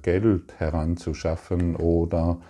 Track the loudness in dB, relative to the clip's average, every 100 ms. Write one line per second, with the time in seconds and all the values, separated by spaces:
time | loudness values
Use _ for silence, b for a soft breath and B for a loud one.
0 | 0 2 2 0 -2 -6 -4 -2 -2 -4
1 | -4 -4 -4 -4 -4 -2 -2 0 2 2
2 | 2 0 0 0